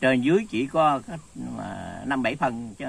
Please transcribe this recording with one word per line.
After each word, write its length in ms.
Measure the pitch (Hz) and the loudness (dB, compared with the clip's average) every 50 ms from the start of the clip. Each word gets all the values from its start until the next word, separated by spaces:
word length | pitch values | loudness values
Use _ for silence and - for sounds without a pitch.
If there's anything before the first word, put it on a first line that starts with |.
trên 200 | - 131 131 127 | 4 4 4 4
dưới 240 | 123 139 170 208 226 214 | 4 4 4 4 2 0
chỉ 180 | - 110 135 135 | -2 -2 -2 0
có 340 | 147 160 156 151 143 131 110 - | 2 4 4 4 4 2 -2 -6
cái 100 | 180 156 - - - 123 123 123 120 110 | -12 -12 -12 -14 -12 -10 -10 -8 -8 -8
mà 440 | 101 98 98 95 90 87 87 87 107 | -8 -8 -8 -10 -10 -10 -12 -8 -6
năm 180 | 123 143 131 123 | -4 -2 0 0
bảy 120 | 113 139 | 0 0
phân 400 | 147 - 131 117 117 120 113 101 - | 0 -2 -2 -2 -2 -8 -10 -10 -10
chứ, 80 | 139 | -10